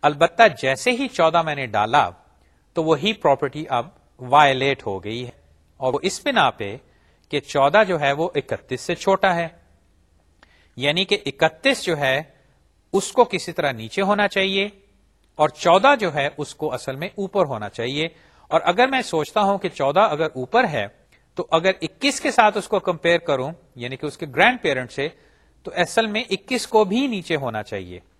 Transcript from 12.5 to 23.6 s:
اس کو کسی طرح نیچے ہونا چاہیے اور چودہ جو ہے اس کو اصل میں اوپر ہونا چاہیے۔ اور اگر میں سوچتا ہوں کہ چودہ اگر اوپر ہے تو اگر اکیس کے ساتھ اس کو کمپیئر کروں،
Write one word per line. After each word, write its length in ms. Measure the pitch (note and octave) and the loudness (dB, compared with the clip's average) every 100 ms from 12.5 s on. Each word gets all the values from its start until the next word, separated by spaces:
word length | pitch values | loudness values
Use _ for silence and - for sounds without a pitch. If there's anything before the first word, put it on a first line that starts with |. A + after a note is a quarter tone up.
| _ _ _ _ | _ _ _ _
اس 180 | F#3+ - | -4 -2
کو 120 | - A#3 | 0 0
کسی 260 | F#3+ - | 0 -8
طرح 200 | E3 D3 | -4 -4
نیچے 280 | A#2 A2+ - | -4 -8 -4
ہونا 260 | F#3+ G3+ G3+ | 0 0 0
چاہیے 400 | G3 F#3+ G3 G3+ - _ _ _ _ _ - | 0 -2 -2 -4 -8 _ _ _ _ _ -2
اور 100 | D3+ - | -2 2
چودہ 380 | F3 F#3 B3 C#4 | 4 6 6 4
جو 140 | F#3+ | 0
ہے 140 | D3 C#3 - | -2 -4 -4
اس 160 | C#3+ - | -10 -6
کو 160 | D3+ | -6
اصل 220 | B2 - C3+ | -6 -8 -8
میں 120 | E3 - | -10 -8
اوپر 300 | G3 G3+ D#3 | -4 -2 -2
ہونا 240 | A#2+ G#2 | -2 -8
چاہیے۔ 380 | - A#2 C#3+ D#3+ _ _ _ _ | -6 -6 -4 -6 _ _ _ _
اور 100 | D#3+ - | 0 0
اگر 220 | F3+ B3+ | 2 2
میں 140 | C4 | 2
سوچتا 400 | - E3 D3 A3 | -2 -4 -2 0
ہوں 160 | G3 G3 | 0 0
کہ 120 | F#3 | -4
چودہ 380 | - C#3 D#3 G#3 | -2 0 4 2
اگر 160 | D3+ D#3 C3+ | 2 -4 -4
اوپر 320 | B2+ A#3 A#3 | 0 2 2
ہے 180 | C#3+ G#2 _ _ _ _ - | 0 -6 _ _ _ _ -10
تو 80 | - | 0
اگر 200 | E3 F#3 F#3+ | 2 2 -2
اکیس 380 | A#3 _ C#4 C#4 | -6 _ -2 -2
کے 100 | D4+ | -2
ساتھ 260 | A#3+ G#3+ G3+ | 4 2 2
اس 100 | - | -2
کو 120 | G3 | -2
کمپیئر 380 | - F3 E3+ E3+ - | -2 -2 0 0 0
کروں، 240 | C3+ C3 E3 | -4 -4 -10